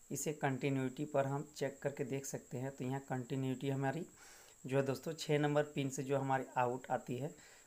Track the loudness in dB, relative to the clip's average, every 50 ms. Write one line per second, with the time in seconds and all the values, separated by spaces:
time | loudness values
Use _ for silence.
0 | -10 -8 -6 -4 -2 -2 -2 0 0 0 2 2 2 2 2 2 2 0 -2 -4
1 | -4 2 2 2 2 2 0 -2 -4 -6 -4 -2 -2 -2 -2 -2 -4 -4 -2 -2
2 | -4 -2 -4 -4 -4 -6 -8 -8 -8 -8 -6 -4 -4 -4 -4 -4 -2 -2 -2 -2
3 | -2 -2 -4 -4 -2 -2 -2 0 0 0 0 0 0 0 0 2 2 0 0 -2
4 | -4 -8 -10 -16 -20 -20 -20 -20 -20 -20 -16 -12 -4 2 2 4 4 2 0 -2
5 | -4 -6 -6 -4 0 2 4 4 4 4 4 4 2 2 0 -2 -2 0 -2 -4
6 | 0 0 2 2 2 2 2 2 0 0 2 2 2 2 2 -2 -2 -2 -2 -2
7 | 0 -2 -4 -4 -4 -6 -8 -10 -18 -20 -20 -20 -20